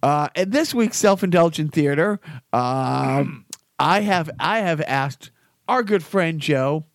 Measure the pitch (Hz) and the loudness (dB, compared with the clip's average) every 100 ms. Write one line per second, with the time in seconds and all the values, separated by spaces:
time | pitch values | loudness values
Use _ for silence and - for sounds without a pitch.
0 | 135 147 147 - 190 254 320 247 220 - | 2 2 -2 -2 0 0 0 0 0 2
1 | 214 190 190 175 170 160 151 156 147 143 | 2 2 2 4 4 2 -2 0 0 2
2 | 180 202 - 131 _ 117 123 131 131 131 | 0 -2 -8 -18 _ -2 0 -2 -2 -2
3 | 135 139 143 135 _ - _ _ 143 190 | 0 0 -2 -6 _ -20 _ _ 0 2
4 | 208 185 156 - 135 220 190 156 - 135 | 2 -2 -2 -6 -4 -2 -2 -2 -2 -2
5 | 135 131 - _ _ _ - 247 220 208 | -2 -6 -18 _ _ _ -2 -2 2 -2
6 | 156 196 165 165 143 139 131 156 156 | 0 0 0 -2 0 0 2 -2 -6